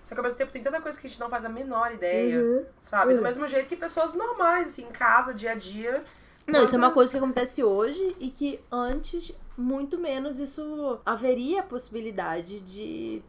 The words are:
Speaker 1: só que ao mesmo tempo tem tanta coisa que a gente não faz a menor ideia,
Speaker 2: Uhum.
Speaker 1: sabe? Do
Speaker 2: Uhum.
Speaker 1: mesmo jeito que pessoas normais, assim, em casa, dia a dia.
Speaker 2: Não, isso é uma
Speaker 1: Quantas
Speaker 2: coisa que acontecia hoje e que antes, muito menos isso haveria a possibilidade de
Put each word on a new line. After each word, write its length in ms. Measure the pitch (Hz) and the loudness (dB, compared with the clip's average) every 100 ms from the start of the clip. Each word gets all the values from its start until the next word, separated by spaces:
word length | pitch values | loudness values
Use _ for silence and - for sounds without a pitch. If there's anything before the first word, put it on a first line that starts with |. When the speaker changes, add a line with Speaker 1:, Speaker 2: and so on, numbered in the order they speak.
Speaker 1:
só 120 | - 226 | -12 -4
que 40 | |
ao 40 | |
mesmo 120 | 247 240 | -2 -2
tempo 160 | 269 | -4
tem 120 | 254 | -4
tanta 180 | 277 320 | -4 -4
coisa 180 | 320 294 | -4 -10
que 60 | 262 | -12
a 40 | |
gente 80 | - | -10
não 100 | 240 | -6
faz 160 | 240 226 | -4 -4
a 40 | |
menor 440 | 226 269 226 233 | -8 -4 0 0
ideia, 480 | 220 175 220 240 240 | 0 0 2 2 4
Speaker 2:
Uhum. 240 | 233 254 269 - | 4 2 0 -12
Speaker 1:
sabe? 340 | - - 247 | -2 4 6
Do 40 | 247 | 6
Speaker 2:
Uhum. 40 | |
Speaker 1:
mesmo 240 | 240 254 294 | 4 -2 -2
jeito 220 | 269 269 | 0 -2
que 60 | 349 | -4
pessoas 400 | 330 330 320 330 | -4 0 0 0
normais, 540 | 466 466 339 359 311 | -4 0 2 2 0
assim, 120 | - | -6
em 100 | 233 | -12
casa, 400 | - 240 226 254 | 0 4 4 4
dia 200 | 214 226 | -4 -6
a 40 | 220 | -6
dia. 480 | 185 208 233 277 - - - - - | -8 -8 -4 -4 -6 -18 -20 -12 2
Speaker 2:
Não, 160 | 302 | 6
isso 100 | 226 | 6
é 40 | 247 | 8
uma 80 | 247 | 6
Speaker 1:
Quantas 60 | 277 | 8
Speaker 2:
coisa 160 | 254 | 6
que 60 | 269 | 4
acontecia 480 | 262 254 247 - 226 | 0 0 0 2 4
hoje 480 | 196 226 330 381 359 | 4 2 0 -2 -4
e 120 | 262 | -8
que 280 | - 285 269 - | -4 -4 -6 -6
antes, 600 | 247 247 285 294 339 - - - - | -4 -2 -2 -4 -8 -8 -14 -14 -6
muito 420 | 247 269 277 349 | -2 -2 -4 -4
menos 400 | 339 269 285 269 | -2 -4 -4 -6
isso 600 | 277 311 302 302 285 226 - | -8 -8 -8 -4 -4 -4 -4
haveria 540 | 226 254 247 254 381 | 0 2 2 0 -2
a 40 | |
possibilidade 960 | 381 240 - 220 226 190 170 170 170 202 | -2 -6 -8 -8 -6 -4 -4 -4 -6 -12
de 600 | 185 190 220 - 226 214 | -14 -12 -8 -8 -6 -8